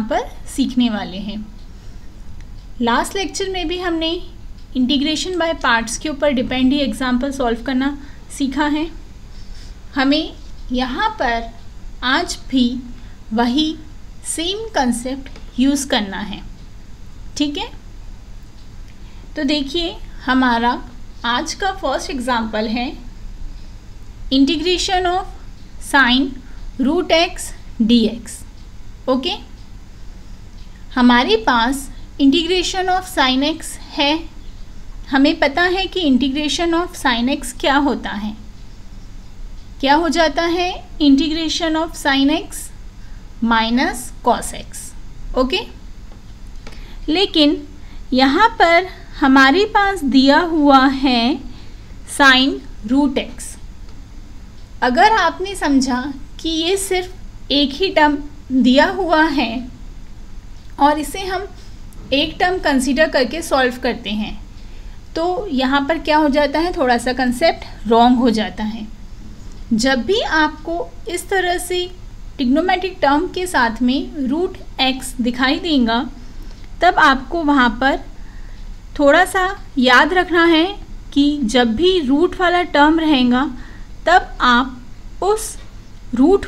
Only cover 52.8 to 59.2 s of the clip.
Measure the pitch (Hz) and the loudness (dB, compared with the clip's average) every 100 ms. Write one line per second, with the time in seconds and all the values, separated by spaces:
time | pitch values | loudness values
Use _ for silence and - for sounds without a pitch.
52.8 | 214 269 285 - 214 - - - - - | 0 2 2 0 -4 -8 -12 -14 -14 -14
53.8 | - - - - - - - - - - | -14 -14 -16 -16 -16 -16 -16 -16 -16 -2
54.8 | 247 254 415 440 339 - 381 381 339 269 | 2 6 6 6 2 0 -6 -2 2 4
55.8 | 262 247 277 269 - - 330 320 330 392 | 4 0 -2 -8 -12 -6 -4 0 0 0
56.8 | - 370 359 - - - - 285 285 - | 0 -2 -2 -8 -14 -10 -2 2 2 0
57.8 | 381 320 202 285 - - - 262 247 262 | 0 4 4 4 -4 -12 -2 4 6 6
58.8 | 339 370 330 311 | 4 2 2 4